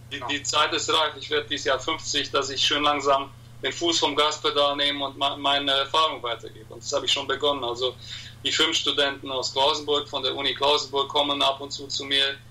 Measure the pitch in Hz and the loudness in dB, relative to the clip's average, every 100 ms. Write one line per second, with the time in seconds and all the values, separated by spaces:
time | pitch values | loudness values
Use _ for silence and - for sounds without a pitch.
0 | - 139 127 143 - 151 156 156 - - | -12 -8 -4 -4 0 2 2 0 2 2
1 | 151 139 - 151 143 143 143 131 165 156 | 0 -2 -2 -2 -2 -2 0 0 0 -4
2 | - 147 139 143 139 135 147 147 147 143 | -2 -2 0 -2 0 0 0 2 2 2
3 | 139 135 - - - - 135 - 170 160 | 4 2 0 -12 -20 -6 -6 0 0 2
4 | 156 143 151 156 151 147 143 143 143 143 | 2 4 2 2 0 4 4 2 0 0
5 | 139 139 139 143 143 143 139 135 135 160 | -4 -2 -2 0 0 2 2 0 2 2
6 | 160 135 120 113 113 113 113 117 - 139 | 2 0 -4 -6 -8 -16 -18 -12 -4 -2
7 | 127 143 131 135 147 139 120 117 127 - | 0 0 0 0 0 0 -2 -2 -4 -4
8 | - - - - - - 160 160 147 143 | -12 -14 -14 -8 -2 2 2 2 0 2
9 | 143 131 143 131 117 135 139 151 147 143 | 2 0 -4 -4 -2 2 4 2 0 0
10 | 143 139 131 135 139 - 139 147 - 139 | 0 -4 -4 -2 -2 2 4 4 2 -2
11 | 135 151 143 143 135 135 139 - 139 - | 0 0 0 2 0 0 -6 -10 -8 -6
12 | 135 139 139 135 - | -2 0 0 -2 -12